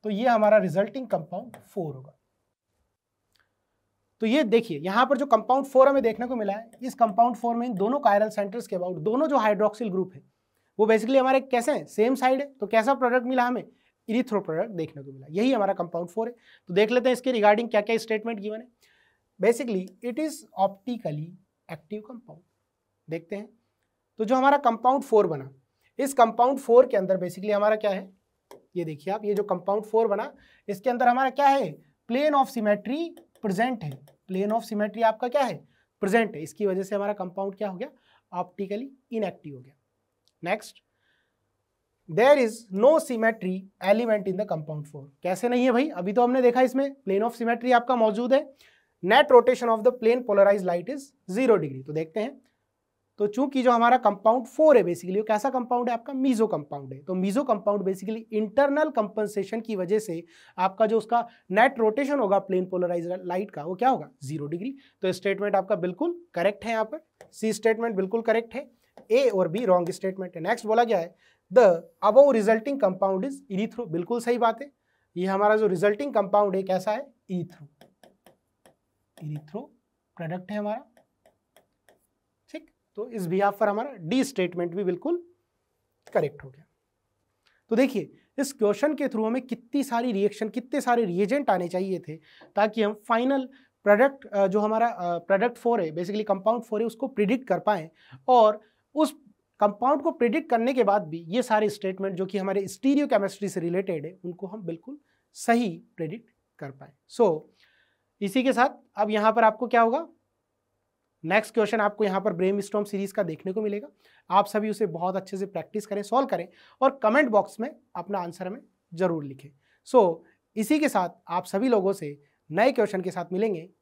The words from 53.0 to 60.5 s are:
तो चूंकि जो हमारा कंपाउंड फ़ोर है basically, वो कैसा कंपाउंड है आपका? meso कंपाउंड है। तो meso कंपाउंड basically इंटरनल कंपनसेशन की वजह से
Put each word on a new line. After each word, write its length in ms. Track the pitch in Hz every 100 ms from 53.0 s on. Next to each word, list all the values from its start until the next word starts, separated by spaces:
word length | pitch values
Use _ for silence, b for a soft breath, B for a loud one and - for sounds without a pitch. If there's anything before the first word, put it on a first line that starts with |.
| _ _
तो 100 | 208
चूंकि 360 | 208 277 269
जो 80 | 247
हमारा 260 | 240 233 247
कंपाउंड 480 | 220 196 220 247 233
फ़ोर 320 | - 311 254
है 60 |
basically, 340 | 175 175 180 190
वो 60 |
कैसा 260 | 220 214 269
कंपाउंड 400 | 254 240 247 247
है 40 |
आपका? 200 | 233 240
meso 360 | 262 269 220 220
कंपाउंड 420 | 160 147 143 135
है। 100 | 135
तो 120 | - 185
meso 320 | 196 208 277
कंपाउंड 360 | 208 - 208
basically 380 | 185 190 196 220 220
इंटरनल 580 | 214 214 - 285 285 311
कंपनसेशन 720 | 240 208 - 208 208 196 226
की 140 | 220 208
वजह 240 | 175 214
से 240 | 214 165 170 b b